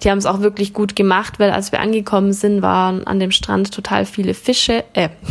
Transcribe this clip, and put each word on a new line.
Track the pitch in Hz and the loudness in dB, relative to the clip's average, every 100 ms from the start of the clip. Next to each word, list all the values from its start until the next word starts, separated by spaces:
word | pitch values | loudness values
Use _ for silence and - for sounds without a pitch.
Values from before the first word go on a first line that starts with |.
die | 202 | 0
haben's | 196 | 0
auch | 196 196 | 0 0
wirklich | 208 208 202 | 0 0 -4
gut | - 202 | -2 -2
gemacht, | 208 196 185 214 - | 2 2 2 0 0
weil | 202 | 2
als | 190 202 | 2 -2
wir | - | -2
angekommen | 214 220 202 196 196 | 0 0 0 2 2
sind, | 196 208 202 | 2 2 2
waren | 190 185 185 185 - | 2 2 2 -2 -2
an | 196 | -2
dem | 190 | 0
Strand | 190 - 196 196 | -2 0 0 -2
total | - - 196 196 | -4 -2 -2 -2
viele | - 185 | -4 -4
Fische, | 190 - 254 - 233 - | -2 0 0 2 -2 -2
äh, | - 160 - - | -2 -2 -4 0